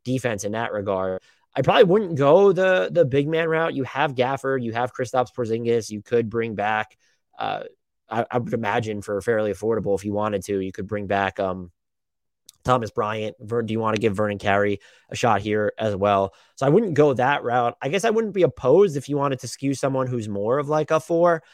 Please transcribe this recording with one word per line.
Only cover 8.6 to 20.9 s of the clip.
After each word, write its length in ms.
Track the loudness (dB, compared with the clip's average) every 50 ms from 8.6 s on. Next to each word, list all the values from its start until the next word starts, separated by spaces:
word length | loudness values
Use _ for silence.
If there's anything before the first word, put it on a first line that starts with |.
| -2 -2 -2 -2 -2 -4 -6 -8 -6
for 180 | -6 -6 -4
fairly 320 | -2 -2 0 0 0 -2 -2
affordable, 440 | -2 -2 -2 -2 -2 0 0 -2
if 80 | -2 -2
you 80 | -4 -4
wanted 320 | -2 -2 -2 -2 -4 -4
to, 120 | -4 -4 -4
you 140 | -4 -6 -6
could 140 | -10 -10
bring 200 | -8 -8 -8 -6
back, 320 | -4 -2 -2 -2 -2 -2 -2
um, 320 | -4 -4 -4 -6 -10 -14 -18 _ _ _ _ _ _ _ _ _ _ _ _ _ _ -20 -20 _ -2
Thomas 260 | 0 0 0 0 -2
Bryant. 460 | -4 -4 -4 -2 -4 -4 -6 -8 -8 -12
Ver-, 220 | -10 -6 -4 -4 -2
do 100 | -2 -2
you 80 | -2
wanna 160 | 0 0 0
give 200 | 0 0 0 0
Vernon 220 | 0 0 -2 -2 -2
Carey 420 | 0 2 2 4 2 2 0 -2 -6 -12 _ _ _ _
a 80 | -6
shot 240 | -2 2 2 2 2
here 320 | 0 0 0 0 0 -2 -2 -2
as 160 | -4 -4 -2
well? 400 | 0 2 2 4 2 2 0 -4 _ _ _ _
So 100 | -2 2
I 20 | 4
wouldn't 260 | 4 4 2 2 4
go 200 | 4 4 4 4
that 300 | 2 2 2 0 0 0
route. 320 | 0 0 2 2 0 -2 -4
I 80 | -4 -4
guess 160 | -2 0 0
I 60 | 0
wouldn't 240 | 0 0 -2 -2 0
be 80 | 2 2
opposed 540 | 2 0 0 2 4 6 6 6 4 2
if 120 | -2 -6 -4
you 80 | -4
wanted 220 | -2 -2 -2 -2 -4
to 80 | -8 -10
skew 240 | -10 -6 -4 -4 -4
someone 360 | -2 -2 -2 -2 -2 -2 -2
who's 200 | -4 -4 -4 -4
more 300 | -4 -4 -2 0 0 0
of, 100 | 0 0
like, 220 | -2 -2 0 0